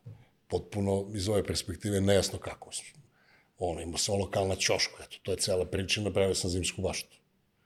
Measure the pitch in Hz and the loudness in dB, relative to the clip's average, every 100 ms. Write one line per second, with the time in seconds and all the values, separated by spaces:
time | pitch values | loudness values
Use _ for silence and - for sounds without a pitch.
0 | - - - _ - 87 - 101 98 98 | -20 -20 -20 _ -4 -4 -2 0 2 2
1 | 98 107 95 104 90 98 - 85 107 98 | 0 -4 0 2 2 -2 -4 -4 0 2
2 | 98 98 90 95 - - - - - - | 6 6 4 -2 -8 -12 -12 -12 -12 -20
3 | - _ _ _ _ - 90 80 82 85 | -20 _ _ _ _ -6 -4 -4 -4 -2
4 | - 101 92 104 95 92 - 98 - - | 0 2 2 2 2 2 2 2 0 -6
5 | - - - 92 - 92 87 95 92 - | -18 -12 -4 -2 0 0 0 -2 0 0
6 | 101 98 98 90 95 90 90 - 92 - | 0 2 2 2 0 0 -2 -2 -2 -4
7 | - - _ _ _ _ | -8 -18 _ _ _ _